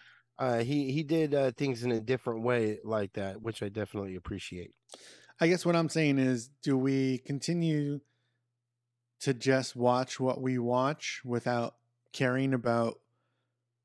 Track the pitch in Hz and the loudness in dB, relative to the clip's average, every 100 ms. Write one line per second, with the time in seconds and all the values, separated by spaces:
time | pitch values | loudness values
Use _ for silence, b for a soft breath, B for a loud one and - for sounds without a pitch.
0 | B B B - 131 117 117 147 135 143 | B B B -6 -2 0 0 0 0 -2
1 | 143 160 156 143 135 117 139 117 123 113 | 0 2 2 2 0 0 -2 0 0 0
2 | 110 131 - 113 117 120 107 107 107 110 | 0 -2 -2 -2 0 2 2 -2 -2 -2
3 | 98 - 98 104 113 - 104 107 101 104 | -2 -4 -6 -6 -8 -6 -6 -6 -6 -4
4 | 98 92 - 98 - 90 85 _ _ B | -6 -8 -8 -10 -8 -12 -14 _ _ B
5 | B B B B 165 180 170 170 165 160 | B B B B 2 2 2 2 2 2
6 | 151 139 131 123 117 _ 147 131 135 135 | 2 4 2 0 -4 _ 0 2 2 2
7 | 131 127 - 143 - 175 165 151 143 147 | 2 -2 -4 -6 -2 0 2 2 0 -4
8 | - _ _ _ _ _ _ _ _ _ | -8 _ _ _ _ _ _ _ _ _
9 | _ - 139 123 135 131 123 120 123 123 | _ -8 -4 -2 2 2 2 0 2 2
10 | 131 - 131 127 131 127 120 123 135 156 | 0 -2 -2 0 0 0 2 2 2 -2
11 | - - 123 120 127 120 117 - _ _ | -8 -8 -4 -2 0 -2 -2 -8 _ _
12 | _ - 131 127 135 131 117 117 117 - | _ -2 0 2 0 0 2 2 0 -4
13 | _ _ _ _ _ _ _ _ | _ _ _ _ _ _ _ _